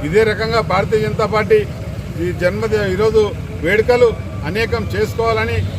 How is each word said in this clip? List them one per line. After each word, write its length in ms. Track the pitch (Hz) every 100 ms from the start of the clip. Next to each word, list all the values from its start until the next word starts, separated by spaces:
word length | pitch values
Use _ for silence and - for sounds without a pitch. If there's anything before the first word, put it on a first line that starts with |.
| 147
ఇదే 140 | 196 220
రకంగా 320 | 208 220 226 214
భారతీయ 300 | 185 214 220
జనతా 240 | 214 208 208
పార్టీ 260 | 214 202 214 202 - - - - -
ఈ 40 | 170 165
జన్మదిన 400 | 175 202 220 214 202
ఈరోజు 280 | 185 220 220 208 196 - -
వేడుకలు 440 | 160 208 220 247 240 - - - 143
అనేకం 340 | 196 226 233 196
చేసుకోవాలని 640 | 196 214 - 226 220 226 226 220